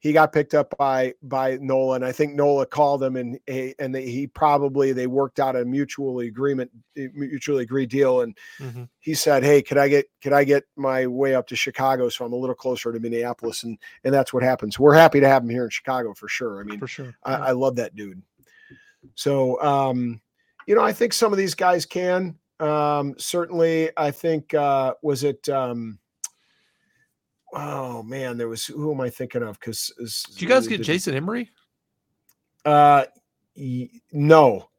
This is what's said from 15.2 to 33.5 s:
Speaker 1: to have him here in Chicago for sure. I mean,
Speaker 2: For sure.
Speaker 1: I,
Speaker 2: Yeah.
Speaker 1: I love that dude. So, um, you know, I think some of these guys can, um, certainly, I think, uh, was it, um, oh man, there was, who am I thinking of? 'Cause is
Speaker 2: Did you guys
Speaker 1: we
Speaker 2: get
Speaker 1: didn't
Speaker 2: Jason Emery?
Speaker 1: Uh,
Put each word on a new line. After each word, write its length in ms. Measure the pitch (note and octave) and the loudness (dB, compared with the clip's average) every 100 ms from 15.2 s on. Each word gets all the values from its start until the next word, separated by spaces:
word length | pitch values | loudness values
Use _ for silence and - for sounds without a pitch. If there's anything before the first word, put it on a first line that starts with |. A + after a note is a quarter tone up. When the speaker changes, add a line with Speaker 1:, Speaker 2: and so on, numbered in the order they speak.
Speaker 1:
to 80 | C#3 | 6
have 140 | C3+ | 4
him 80 | A#2+ | 2
here 140 | A#2+ | -4
in 60 | A#2+ | -6
Chicago 440 | - - B2+ A#2 | -8 -6 -6 -6
for 140 | G2 G#2+ | -10 -12
sure. 320 | - B2 G2 | -8 -8 -10
I 40 | |
mean, 140 | G#2 G#2 | -12 -12
Speaker 2:
For 80 | C3 | -12
sure. 280 | - C3 A#2+ | -12 -16 -14
Speaker 1:
I, 80 | - | -6
Speaker 2:
Yeah. 120 | C3 C3 | -4 -2
Speaker 1:
I 40 | |
love 260 | B2+ C3+ B2 | 0 0 -2
that 200 | A2 G2+ | -8 -10
dude. 260 | G#2 F#2 - _ _ _ _ - _ _ - | -16 -16 -20 _ _ _ _ -20 _ _ -20
So, 460 | - - C#3 C3 B2 | -6 -2 0 0 0
um, 600 | D3 C#3 C3+ B2 B2 A2+ _ _ _ _ - | 0 0 0 -2 -4 -8 _ _ _ _ 0
you 80 | |
know, 80 | G#3+ | 2
I 100 | A3 | 2
think 200 | G#3 A#3 | 0 -2
some 200 | - A3+ | 0 0
of 60 | G3 | 2
these 160 | F#3+ | -2
guys 320 | - F3+ F3 - | 0 0 0 -2
can, 500 | F3+ F3+ F3+ F#3 E3+ _ _ | -4 -2 -2 -4 -10 _ _
um, 540 | D3+ D3+ D3 D3 C#3+ C3+ | -2 0 0 0 -4 -8
certainly, 720 | - F3 E3+ F3 E3 E3 D#3+ - | -6 -4 -4 0 2 2 -2 -2
I 140 | D3 | -4
think, 440 | C#3 E3+ D#3+ D3 | -2 -2 -4 -2
uh, 400 | D3+ C#3+ C#3 C3 - | 0 2 2 0 -2
was 220 | D3+ C#3 | -4 -2
it, 240 | C#3+ C#3 - | -2 -4 -4
um, 500 | C#3 B2+ A#2+ A2+ G#2 _ _ - _ _ _ _ _ _ _ _ _ _ _ _ | -2 -2 -6 -10 -14 _ _ -18 _ _ _ _ _ _ _ _ _ _ _ _
oh 480 | - D3 C#3 C3 A#2 | -12 -8 -8 -8 -10
man, 340 | A2 C3+ B2+ A#2+ | -12 -8 -8 -6
there 120 | A#2 | -8
was, 180 | A2+ - | -8 -12
who 260 | D3+ D3+ | -8 -6
am 80 | D3 | -4
I 80 | B2+ | -6
thinking 340 | - B2+ B2 | -6 -8 -6
of? 160 | A2+ G2+ | -6 -8
'Cause 320 | - A2 - - | -12 -10 -10 -10
is 260 | A#2 - | -12 -10
Speaker 2:
Did 180 | - - | -12 -10
you 60 | F3 | 2
guys 160 | B3+ | 2
Speaker 1:
we 60 | A#3 | 2
Speaker 2:
get 60 | G#3+ | -4
Speaker 1:
didn't 80 | D#3 | -2
Speaker 2:
Jason 280 | E3+ F#3 | -2 -2
Emery? 340 | C3+ E3+ A#3 A#3+ _ _ _ _ _ _ _ _ _ _ _ | -4 -4 -6 -8 _ _ _ _ _ _ _ _ _ _ _
Speaker 1:
Uh, 400 | D3 D3 D3 C#3+ C3+ _ _ _ _ | 2 6 8 6 4 _ _ _ _